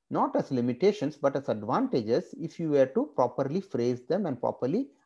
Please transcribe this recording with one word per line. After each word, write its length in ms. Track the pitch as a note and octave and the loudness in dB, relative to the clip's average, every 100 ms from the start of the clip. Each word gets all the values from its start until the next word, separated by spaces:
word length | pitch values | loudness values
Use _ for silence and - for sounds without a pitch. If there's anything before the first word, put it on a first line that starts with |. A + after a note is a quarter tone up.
| _ | _
not 240 | D3+ C4 - | 0 2 0
as 160 | - | 0
limitations, 640 | C3 A#2+ A#2+ F#3+ G#3 C#3 - | 0 0 2 2 2 -2 0
but 200 | C#3 C3+ | 0 0
as 140 | - | -2
advantages 840 | A2 G#2 D#3 C4 C#3+ G#2+ B2+ F#3 - | -2 0 0 2 0 2 0 0 -8
if 200 | D#3 - | -10 -4
you 100 | E3 | 2
were 160 | C#3+ C3 | 2 2
to 220 | - D4 - | 0 -2 0
properly 460 | B2 - C3+ E3+ | 0 0 -2 -4
phrase 400 | - B2+ A#2+ B2 | -4 -2 0 -2
them 220 | - F3+ F#3 | -2 -2 -2
and 140 | - | -2
properly 500 | A#2 - B2 F#3 C#4 _ | -4 -2 -2 -2 -4 _